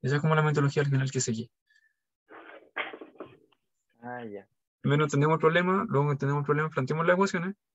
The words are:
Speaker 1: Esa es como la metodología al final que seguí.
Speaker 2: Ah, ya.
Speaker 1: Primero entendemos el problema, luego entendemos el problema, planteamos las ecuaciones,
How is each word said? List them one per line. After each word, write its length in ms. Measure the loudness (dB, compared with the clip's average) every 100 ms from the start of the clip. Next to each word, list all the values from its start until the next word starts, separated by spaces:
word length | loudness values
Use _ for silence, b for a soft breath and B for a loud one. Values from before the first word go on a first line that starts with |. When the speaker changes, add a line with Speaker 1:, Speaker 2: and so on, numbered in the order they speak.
Speaker 1:
Esa 140 | 0 0
es 40 |
como 140 | 2
la 80 | 4
metodología 400 | 4 4 2 2
al 60 | 2
final 200 | 0 0
que 100 | -2
seguí. 300 | -2 -4 -6 _ _ b b b _ _ _ -20 -20 -20 _ -10 -10 -12 -20 -18 -18 -20 _ _ _ _ _ _
Speaker 2:
Ah, 220 | -14 -12
ya. 220 | -12 -14 -16 _ _ _
Speaker 1:
Primero 240 | 0 2
entendemos 300 | 2 2 2
el 60 | 4
problema, 440 | 4 2 2 0 0
luego 240 | 0 0
entendemos 300 | -2 -2 -2
el 40 | 0
problema, 240 | -2 -2
planteamos 360 | -4 -4 -2 0
las 80 |
ecuaciones, 420 | 2 0 -2 -6 -10 _